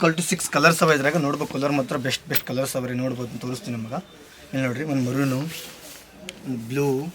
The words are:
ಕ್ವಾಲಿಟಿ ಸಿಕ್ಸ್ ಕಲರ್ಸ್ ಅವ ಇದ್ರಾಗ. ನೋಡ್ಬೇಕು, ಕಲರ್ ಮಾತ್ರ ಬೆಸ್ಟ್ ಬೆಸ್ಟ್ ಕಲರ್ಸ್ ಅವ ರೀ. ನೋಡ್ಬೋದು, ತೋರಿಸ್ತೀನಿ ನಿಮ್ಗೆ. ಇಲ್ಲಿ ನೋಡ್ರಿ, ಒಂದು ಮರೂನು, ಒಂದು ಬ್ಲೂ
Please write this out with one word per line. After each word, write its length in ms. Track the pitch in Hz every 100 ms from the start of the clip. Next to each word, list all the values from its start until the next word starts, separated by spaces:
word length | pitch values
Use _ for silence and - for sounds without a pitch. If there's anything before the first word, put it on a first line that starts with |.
ಕ್ವಾಲಿಟಿ 220 | 165 160 170
ಸಿಕ್ಸ್ 160 | 180 - 151
ಕಲರ್ಸ್ 260 | 156 170
ಅವ 120 | 165 147
ಇದ್ರಾಗ. 240 | 135 170 143
ನೋಡ್ಬೇಕು, 240 | 147 147 151
ಕಲರ್ 200 | 143 143
ಮಾತ್ರ 180 | 127 147 127
ಬೆಸ್ಟ್ 180 | - -
ಬೆಸ್ಟ್ 140 | 147 -
ಕಲರ್ಸ್ 240 | 127 135 135
ಅವ 60 | 123
ರೀ. 40 | 123
ನೋಡ್ಬೋದು, 360 | 131 123 120 113 123
ತೋರಿಸ್ತೀನಿ 300 | 127 - 120
ನಿಮ್ಗೆ. 220 | 113 139 - - - - -
ಇಲ್ಲಿ 120 | 135 131
ನೋಡ್ರಿ, 180 | 120 156
ಒಂದು 120 | 135 123
ಮರೂನು, 320 | 127 139 131 156 - - - - - - - - - -
ಒಂದು 140 | 123 113
ಬ್ಲೂ 180 | 135 143 131 160